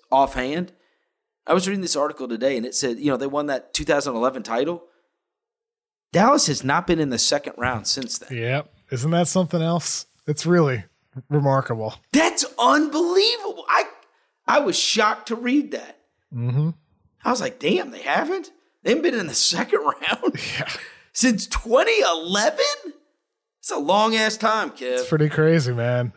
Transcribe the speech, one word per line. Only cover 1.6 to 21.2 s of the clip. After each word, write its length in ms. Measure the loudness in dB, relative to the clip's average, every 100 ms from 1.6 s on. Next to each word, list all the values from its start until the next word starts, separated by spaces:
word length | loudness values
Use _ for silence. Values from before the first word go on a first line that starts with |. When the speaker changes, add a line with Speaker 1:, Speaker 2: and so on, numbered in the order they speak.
| 0
Speaker 1:
reading 140 | -2
this 160 | -2 -2
article 320 | -2 -4 -8
today, 280 | -2 0 -2
and 80 |
it 100 | -4
said, 240 | -2 -2 -2
you 100 | 0
know, 60 | 0
they 100 | -2
won 200 | -2 -2
that 260 | -4 -4
two 120 | -4
thousand 300 | 0 0 0
eleven 280 | 0 0 -2
title. 420 | -4 -2 -2 -4 -10 _ _ _ _ _ _ _ _ _ _ _ _
Dallas 340 | 2 4 4 2
has 160 | 0
not 240 | 0 0 2
been 140 | 0
in 100 | 0
the 80 | 0
second 360 | 0 0 -2 -4
round 300 | -2 -2 -4
since 320 | -4 -6 -10
then. 180 | -8 -6
Speaker 2:
Yep. 360 | -2 -4 -6 _ -10
Isn't 200 | -4 0
that 180 | 2 2
something 320 | 2 0 0
else? 460 | 0 -2 -4 -8 -10 _ -6
It's 200 | -2 2
really 380 | 4 4 0 -6 _ _ -18 -2
remarkable. 640 | 0 4 2 0 -4 -6 -10 _
Speaker 1:
That's 320 | 2 2 0 -4 2
unbelievable. 1080 | 4 4 2 0 2 4 2 0 -6 -8 -2
I, 160 | 0 0 -6 _ _ _ _ 0
I 140 | 0
was 180 | 2 0
shocked 500 | 0 2 2 0 -4
to 80 | -4
read 360 | 2 2 0
that. 260 | -4 -12 -20 _ _ _
Speaker 2:
Mm-hmm. 360 | -6 -2 0 0 -2 _ _ _ _
Speaker 1:
I 60 | -4
was 100 | -2
like, 180 | -2 -4
"Damn, 320 | 0 0 -2
they 120 | -8
haven't? 480 | -2 0 0 -4 -8 _ _ _
They 80 | -2
haven't 120 | 0
been 160 | 0 -2
in 80 | -2
the 80 |
second 460 | 0 0 0 -4 -6
<laughs> 300 | -6 -4 -4
round?" 240 | -2 -2 -4 -6 -8
Speaker 2:
Yeah. 100 | -8 -10 -14 -20 _
Speaker 1:
Since 320 | 0